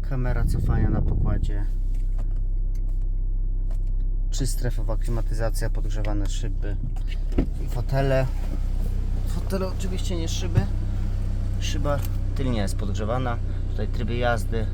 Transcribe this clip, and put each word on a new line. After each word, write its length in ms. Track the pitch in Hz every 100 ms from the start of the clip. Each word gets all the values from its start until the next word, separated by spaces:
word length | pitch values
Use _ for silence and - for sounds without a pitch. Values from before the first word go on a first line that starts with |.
| -
Kamera 340 | 233 - -
cofania 460 | - - - - -
na 120 | -
pokładzie. 600 | - - - - - - - - - - - - - - - - - - - - - - - - - - - - - - - - -
Trzystrefowa 680 | - 131 - 123 117 107 110
klimatyzacja, 720 | 123 113 107 113 113 107 113
podgrzewane 560 | 110 110 107 104 104 101
szyby 500 | - 110 98 104 98 - - - - - - - -
i 40 | -
fotele. 580 | 131 117 135 139 131 131 - - - - - - - - - -
Fotele 400 | - - 190 190
oczywiście 500 | 180 190 185 - 170
nie 120 | 165
szyby. 320 | - 180 - - - - - - - - - - -
Szyba 380 | - 143 143 143 - - -
tylnia 280 | - 131 113
jest 140 | 98 -
podgrzewana. 640 | 104 95 104 123 127 117 - - -
Tutaj 180 | - 107
tryby 280 | - 110 120
jazdy. 500 | 120 117 - 113 104